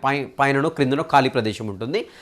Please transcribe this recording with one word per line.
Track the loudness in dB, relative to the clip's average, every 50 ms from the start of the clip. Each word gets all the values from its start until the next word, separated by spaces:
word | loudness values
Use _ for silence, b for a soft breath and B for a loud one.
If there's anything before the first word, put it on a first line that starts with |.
| -2
పై-, | -2 -2 -2 -4 -6 -2 0
పైననో | 2 2 2 2 0 0
క్రిందనో | 0 0 0 2 2 -2 0 2
ఖాళీ | 4 4 4 4
ప్రదేశం | 0 0 -2 -2 -4 -6 -8
ఉంటుంది. | -10 -8 -8 -8 -4 -4 -4 -6 B B B